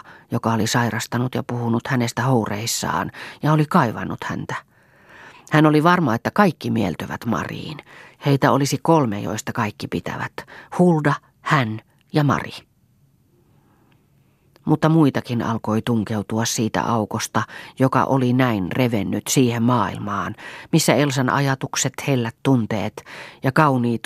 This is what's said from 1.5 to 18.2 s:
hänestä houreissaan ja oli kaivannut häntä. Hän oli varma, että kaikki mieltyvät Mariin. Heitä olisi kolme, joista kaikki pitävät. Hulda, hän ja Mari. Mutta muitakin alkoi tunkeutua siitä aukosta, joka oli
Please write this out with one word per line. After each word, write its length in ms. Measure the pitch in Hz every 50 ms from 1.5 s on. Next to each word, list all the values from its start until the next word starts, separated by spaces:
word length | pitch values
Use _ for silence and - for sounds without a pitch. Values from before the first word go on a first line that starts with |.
| 123 120 120 117 113 117 - -
hänestä 340 | 143 127 120 117 - -
houreissaan 920 | 113 135 135 120 107 101 104 101 110 - - - - 85 78 82 95 - - - - - - - -
ja 100 | 143 156
oli 120 | 151 156
kaivannut 580 | 147 - 185 147 117 95 95 92 90 - - -
häntä. 320 | - 101 95 147 - - - - _ _ _ _ _ _ _ _ - - - - - - - - -
Hän 140 | - 156 151
oli 180 | 156 151 151 147
varma, 320 | 170 175 180 175 127 110
että 160 | 117 - -
kaikki 400 | - - 208 190 143 - - 117
mieltyvät 540 | 117 113 107 92 78 - - - 73 - -
Mariin. 520 | 113 110 78 80 - - - - - 156 - - - - - - - - - -
Heitä 260 | 147 139 135 - 139
olisi 280 | 110 135 143 139 - 131
kolme, 380 | - - 165 160 143 113 101 101
joista 340 | 110 110 95 107 - - 110
kaikki 340 | - 117 104 - - - -
pitävät. 460 | - 90 - - - - - - - - - - - - - - - -
Hulda, 340 | 180 180 170 156 147 147 143 - _ _ _ _
hän 400 | - - 156 151 127 110 110 110 - _ _ _ _ _ -
ja 100 | 160 147
Mari. 280 | 139 113 69 - - - - - _ _ _ _ _ _ _ _ _ _ _ _ _ _ _ _ _ _ _ _ _ _ _ _ _ _ _ _ _ _ _ _ _ _ _ _ _ _ _ -
Mutta 240 | - 156 151 - 156
muitakin 520 | 160 165 156 135 - - - - 123 117
alkoi 400 | 98 71 113 110 - - 107 110
tunkeutua 640 | 107 - 120 113 104 - 113 107 98 - 110 110 113
siitä 380 | 113 - - 120 110 - 92 -
aukosta, 600 | - 113 117 107 - - 110 - - - 113 107 - - - - - - -
joka 240 | 131 135 - 135 101
oli 300 | - 120 135